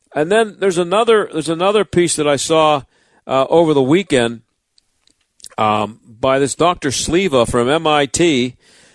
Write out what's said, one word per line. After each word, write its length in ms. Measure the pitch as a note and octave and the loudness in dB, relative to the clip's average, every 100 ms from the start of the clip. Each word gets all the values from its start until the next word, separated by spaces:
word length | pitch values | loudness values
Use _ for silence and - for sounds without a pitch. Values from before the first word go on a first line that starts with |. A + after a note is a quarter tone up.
| _ C#3 | _ -6
And 160 | D#3+ | 0
then 260 | G#3+ A3 - | 0 0 -2
there's 180 | G3 E3+ | -2 -2
another, 500 | F3 G3+ A#3 A3 F#3 | 0 0 2 2 0
there's 160 | D#3 D3 | -6 -6
another 360 | E3 F#3+ G#3 F3+ | -2 0 0 0
piece 300 | F3 E3+ - | 0 0 0
that 100 | D3 | -2
I 80 | C#3 | -2
saw, 480 | - D#3+ D#3 D3 - _ _ _ - | 0 2 2 0 -4 _ _ _ -4
uh, 200 | C3 C3+ | -2 2
over 240 | E3 E3 | 2 4
the 80 | C#3+ | 2
weekend, 600 | C3 F3 F#3+ C3 A#2 A#2 _ _ _ _ _ _ _ _ _ _ - - | 2 0 0 0 0 -6 _ _ _ _ _ _ _ _ _ _ -12 -4
um, 420 | G#2+ G#2+ G#2 A2+ - | 0 0 -4 -10 -20
by 320 | A2+ C3 C3+ | -4 -2 0
this 180 | C#3 - | -2 0
Doctor 340 | E3 F3+ C#3+ | 0 0 -4
Sleva 600 | - - E3+ G3 C3+ A2+ | -6 -2 -2 0 0 0
from 180 | B2 A#2+ | 0 0
M 200 | D#3+ D#3 | 0 0
I 180 | D3+ C#3+ | 0 0
T. 500 | - E3+ C3 B2 - _ _ _ | 0 0 0 -2 -8 _ _ _